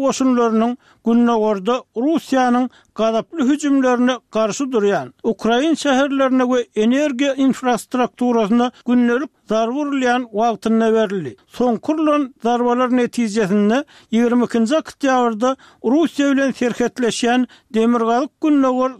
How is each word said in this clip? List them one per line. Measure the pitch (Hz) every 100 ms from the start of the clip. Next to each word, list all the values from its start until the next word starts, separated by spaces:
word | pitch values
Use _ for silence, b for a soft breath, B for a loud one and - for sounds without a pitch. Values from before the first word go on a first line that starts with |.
goşunlarynyň | 269 - 262 240 233 220 233 247 b b 226
günnägorda | 233 240 233 214 202 190 247 - 220
Russiýanyň | 285 320 - 262 254 247 254 b b -
gazaply | 220 226 - 330 254
hüjümlerine | 294 294 277 254 247 247 247 -
garşy | 214 220 -
durýan, | 269 240 202 180 131 -
Ukrain | 233 - 220 240 320 311
şäherlerine | 285 254 285 269 269 262 254
we | 254 - 214
energiýa | 220 269 302 240 285 269
infrastrukturasyna | 269 - 247 233 - 254 240 - 247 233 202 240 247 b -
günnälik | 247 240 240 320 _ -
zar | 220 226
wurulýan | 269 294 277 247 247
wagtyna | 247 202 233 208 220 220 226
berildi. | 220 208 196 135 - _
Soň | - 247 214
kurulan | - 320 302 294 262 -
zarbalar | 226 240 247 240 254
netijesinde | 254 240 - 226 220 185 208 202 254 302 b _
ýigirmi | 220 240 240 220
ikinji | 233 226 320
oktýarda | - - 277 254 240 214 254 262 b b
Russiýa | 226 294 311 - 277
bilen | 269 269
serhetleşýän | - 247 208 233 - 233 - 233 254 240 b _
Demirgazyk | 220 226 240 226 240 294 _
günnägor | 311 285 262 254 254